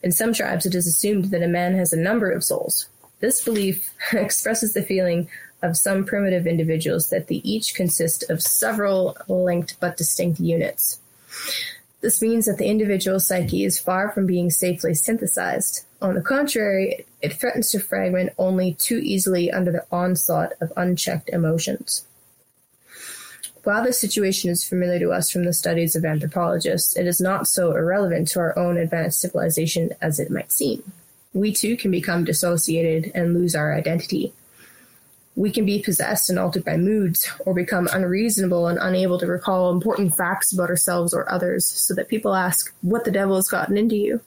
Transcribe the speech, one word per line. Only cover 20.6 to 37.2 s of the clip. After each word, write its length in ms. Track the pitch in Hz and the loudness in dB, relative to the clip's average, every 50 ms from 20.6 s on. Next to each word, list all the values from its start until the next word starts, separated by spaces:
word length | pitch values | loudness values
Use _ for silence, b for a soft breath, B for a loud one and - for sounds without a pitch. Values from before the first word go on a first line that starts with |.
of 120 | 170 160 - | -6 -6 -2
unchecked 540 | - 180 180 180 165 - - - 156 - - | -2 0 0 0 0 -2 -2 -4 -4 -4 -4
emotions. 720 | - 170 165 156 160 165 156 - - - - - - - - - _ _ _ _ _ _ _ _ _ _ _ _ _ _ B B B B B B B B B B B B B B B - - | -2 0 2 2 2 0 0 -2 -4 -6 -6 -6 -6 -6 -6 -10 _ _ _ _ _ _ _ _ _ _ _ _ _ _ B B B B B B B B B B B B B B B -4 -2
While 180 | 214 202 220 233 | 0 0 2 2
this 180 | 247 247 - | 2 0 0
situation 500 | - 202 - 214 202 190 190 190 - 175 | 0 0 0 2 2 2 2 0 0 0
is 120 | 175 170 - | 0 0 -2
familiar 380 | - - 180 180 175 180 175 | -2 0 0 2 2 2 2
to 100 | 175 175 | 2 2
us 200 | 180 180 165 - | 0 2 0 0
from 140 | - 180 175 | 0 0 0
the 80 | 175 170 | 0 0
studies 440 | - - 175 170 165 170 160 - | 0 0 0 0 2 2 0 0
of 80 | 160 165 | 0 0
anthropologists, 920 | 160 156 151 147 156 - 185 170 170 175 170 - - 180 175 - - - | 0 0 0 -2 -2 -2 0 0 0 0 0 0 0 0 0 0 0 0
it 120 | - 180 175 | 0 0 0
is 120 | 175 - | 2 2
not 280 | 180 185 196 - - - | 2 0 0 0 0 0
so 260 | - - 180 170 147 | 0 2 2 2 2
irrelevant 540 | - 160 170 185 202 202 180 170 165 175 156 | 2 2 2 2 2 2 2 2 0 0 0
to 100 | - 185 | 0 0
our 180 | 170 165 - | 0 0 0
own 200 | - 175 175 175 | 0 2 2 2
advanced 440 | 170 165 165 - 165 160 170 156 - | 2 0 0 0 0 0 0 0 -2
civilization 680 | - 185 - - - 165 160 - 160 160 - 175 165 - - - | -2 -2 -2 0 0 0 0 0 0 0 0 0 -2 -2 -4 -4
as 200 | - 160 147 147 | -2 -2 -2 -2
it 100 | 147 - | -2 -2
might 220 | - - - - - | -4 -4 -2 -2 -2
seem. 400 | - - 269 - - - 196 - - - - - _ - _ - | -2 0 -2 -2 -4 -8 -14 -20 -20 -20 -20 -20 _ -20 _ -2
We 200 | 190 202 214 208 | 0 0 2 0
too 240 | - - 208 240 | 0 0 0 0
can 140 | 240 - 202 | 0 0 0
become 340 | 185 175 151 - 175 175 170 | 0 0 0 0 0 0 0
dissociated 840 | 156 156 - - 175 175 165 - - 160 165 165 165 160 160 156 - - | 0 0 0 2 2 2 2 0 0 2 2 2 2 2 0 0 -2 -2
and 200 | 180 175 170 175 | 0 0 2 2
lose 220 | 175 180 175 165 | 2 2 2 2
our 180 | 156 151 151 147 | 0 0 0 0
identity. 580 | 156 160 160 165 170 - - 190 170 - - - - - B B B B B B B B B B B B B B _ _ _ _ | 0 0 0 0 -2 -2 -2 -4 -2 -4 -4 -6 -10 -20 B B B B B B B B B B B B B B _ _ _ _
We 140 | - 190 214 | 0 0 0
can 160 | - 240 214 | 2 2 2
be 160 | 190 202 208 202 | 2 2 0 0
possessed 480 | - 175 - - - - - - - | 0 0 0 0 0 0 0 0 0
and 80 | 185 180 | 0 0
altered 260 | 185 175 160 185 170 | 0 0 0 -2 -2
by 140 | - 160 165 | 0 0 2
moods, 520 | 175 196 214 214 202 175 175 - | 2 2 2 2 2 2 0 0